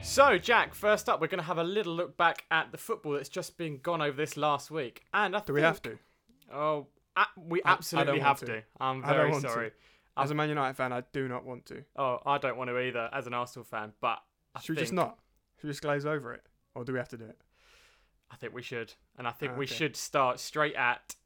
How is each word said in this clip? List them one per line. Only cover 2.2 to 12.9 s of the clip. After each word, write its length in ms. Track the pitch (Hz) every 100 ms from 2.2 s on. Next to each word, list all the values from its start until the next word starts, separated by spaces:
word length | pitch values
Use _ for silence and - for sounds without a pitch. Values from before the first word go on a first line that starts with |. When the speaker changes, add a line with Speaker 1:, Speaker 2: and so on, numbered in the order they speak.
| 165 - -
Speaker 1:
at 200 | 160 -
the 60 | -
football 340 | - 117 151
that's 160 | 143 139
just 260 | 185 - -
been 220 | 165 139
gone 240 | 175 165
over 140 | 147 135
this 200 | 151 151
last 340 | 151 143 -
week. 320 | 156 123 - _
And 200 | 202 202
I 60 | 196
Speaker 2:
Do 140 | 202
we 80 | 143
have 160 | 160 156
Speaker 1:
think 200 | 117 107 _ _ _ _ _
Speaker 2:
to? 40 | 113
Speaker 1:
Oh, 300 | 151 151 139 _ _ 185
a-, 80 | 202 -
we 260 | 165 170
Speaker 2:
I, 60 | -
I 20 |
Speaker 1:
absolutely 400 | 185 165 156 139
Speaker 2:
don't 80 | 143
Speaker 1:
have 160 | 143 135
Speaker 2:
want 100 | 123
to. 0 | 110
Speaker 1:
to. 20 | - -
I'm 240 | 131 131
Speaker 2:
I 40 | 135
don't 80 | 139
Speaker 1:
very 140 | 147
Speaker 2:
want 120 | 147
to. 40 | 135
Speaker 1:
sorry. 200 | 117 110 _ _ _ _ -
Speaker 2:
As 140 | 139
Speaker 1:
I'm 60 | 151
Speaker 2:
a 60 |
Man 80 | 151
United 240 | 151 131 131
fan, 160 | 127
I 100 | 123 -
do 140 | 139 131
not 180 | 123
want 220 | 131 123 -
to. 160 | - 139 -
Speaker 1:
Oh, 220 | 135 123 139
I 120 | 143
don't 180 | 135 120
want 120 | 127
to 80 | 123
either, 300 | 127